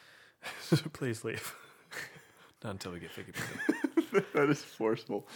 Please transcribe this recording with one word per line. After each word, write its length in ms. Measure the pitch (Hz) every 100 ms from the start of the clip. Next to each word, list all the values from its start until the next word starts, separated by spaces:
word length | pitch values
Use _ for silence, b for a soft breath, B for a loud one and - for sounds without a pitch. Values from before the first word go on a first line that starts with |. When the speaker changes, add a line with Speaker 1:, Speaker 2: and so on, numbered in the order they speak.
| B B B B
Speaker 1:
<laughs> 480 | B B B 165 151
Please 300 | - 131 110
leave. 300 | 117 - - -
<laughs> 1040 | - - - - - - - - - _
Not 80 | 113
until 220 | 98 92
we 60 | 87
get 120 | 80
figgy 200 | - -
pudding. 920 | - - - - - 294 330 - 196 190
Speaker 2:
<laughs> 80 |
That 160 | 151 143
is 140 | 147
forceful. 640 | - - 110 117 - 101 -